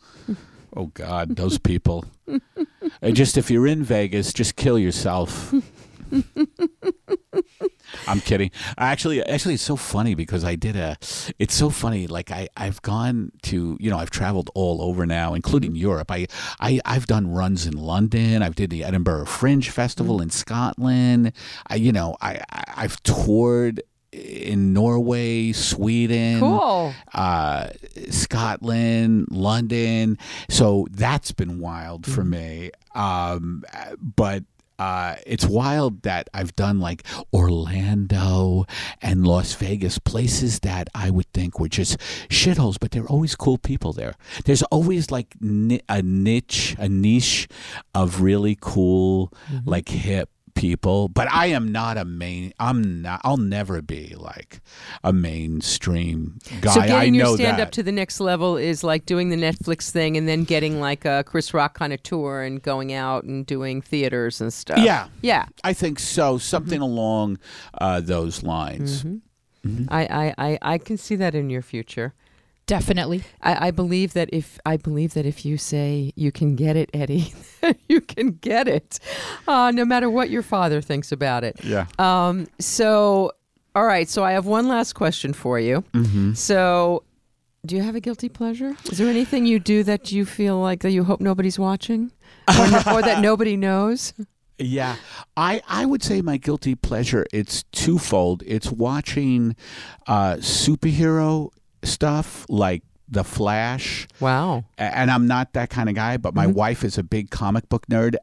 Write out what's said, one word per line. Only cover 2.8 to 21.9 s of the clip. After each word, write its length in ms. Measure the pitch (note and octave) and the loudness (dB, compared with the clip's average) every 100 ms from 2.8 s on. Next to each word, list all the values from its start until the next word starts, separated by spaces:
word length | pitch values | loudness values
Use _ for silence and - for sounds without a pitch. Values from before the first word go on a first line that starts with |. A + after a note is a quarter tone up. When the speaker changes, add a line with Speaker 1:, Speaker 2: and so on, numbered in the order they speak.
| E4+ - - | -8 -2 2
Speaker 1:
just, 260 | A#2+ C3+ C#3+ | 4 4 2
if 120 | - | 2
you're 160 | A#2+ | 4
in 160 | C#3 D#3 | 4 2
Vegas, 500 | C3 G#2+ G2+ G2+ F#2 | 0 0 0 0 -2
just 240 | - A2 - | -2 -2 0
kill 200 | C3 A#2 | 2 4
yourself. 760 | F2+ - F#2 F2+ - - - C4+ - - - - - | 2 0 -2 0 -2 -6 -2 -2 -2 -12 -20 -20 -4
<laughs> 140 | C4+ - E4 D#4 - E4 - F#4 - - G4 _ F#4+ - - G#4+ - - - - | -2 -2 -2 -4 -2 -6 -2 -6 -6 -6 -6 _ -6 -6 -6 -8 -8 -16 -10 -4
I'm 120 | G2 | -2
kidding. 300 | - G2 G2 - - - | 0 0 0 -4 -10 -2
Actually, 460 | B2+ C#3 E3 C#3 | -2 0 0 -2
actually, 320 | - C#3+ F#3 | 0 -2 -2
it's 80 | C3+ | -2
so 120 | - | -2
funny 400 | C#3+ - G#2 A2+ | -4 -4 -2 0
because 280 | E2 D#2+ F2 | -2 -2 -2
I 120 | F2 | -2
did 200 | E2+ A2 | -2 -4
a, 220 | G2+ D#2 - - - - - | -2 -6 -8 -10 -10 -10 -4
it's 140 | G#2 | -2
so 160 | - D3+ | 2 2
funny. 380 | - A#2 G2+ E2+ | 0 -2 -2 -4
Like, 240 | E2+ - | -8 -8
I, 160 | - - - | -10 -10 -8
I've 240 | G2 - | -8 -6
gone 500 | - A2 A#2+ A#2+ G2 - | -4 -2 0 -2 -4 -8
to, 340 | - F#2 E2+ - | -4 -2 -2 -2
you 100 | G#2+ | -2
know, 80 | F2 | -2
I've 120 | E2 | -4
traveled 380 | - F#2+ G2 - | -4 -2 -2 -2
all 280 | F#2+ F2+ E2 | -2 0 0
over 240 | F2+ F2+ | -2 0
now, 280 | E2+ E2 E2 | 0 0 -2
including 380 | E2+ - C#3+ F2 | -2 0 2 2
Speaker 2:
Mm-hmm. 40 | E2 | -2
Speaker 1:
Europe. 340 | G2 D#2+ D2+ | 0 -2 -4
I, 160 | F2+ F2+ - - - | -6 -6 -8 -12 -4
I, 200 | A2+ C3 | 0 0
I've 220 | - - A#2+ | 0 -2 0
done 240 | A2 F2+ | 0 0
runs 320 | F2+ F#2 F2+ | 0 0 0
in 80 | E2 D2+ | -2 -4
London. 640 | D#2 F#2 G#2+ A2+ A2+ A2 | -2 0 2 2 2 2
I've 120 | F2 | 0
did 140 | E2 F#2 | -2 -4
the 140 | E2 | -4
Edinburgh 420 | D#2+ F#2 F2 D#2 | -2 0 2 0
Fringe 440 | D2 - C3 C#3 A#2+ | -4 0 2 2 0
Festival 460 | - A#2+ - A#2 | -2 -2 -2 -2
Speaker 2:
Mm-hmm. 80 | G#2 | 0
Speaker 1:
in 60 | E2 | -2
Scotland. 1000 | - - A#2 B2 - B2+ B2+ B2 A#2+ A2+ - - - - | -6 -4 -2 -2 0 2 4 6 4 4 -2 -14 -16 -6
I, 80 | |
you 160 | A2 A#2+ | 0 2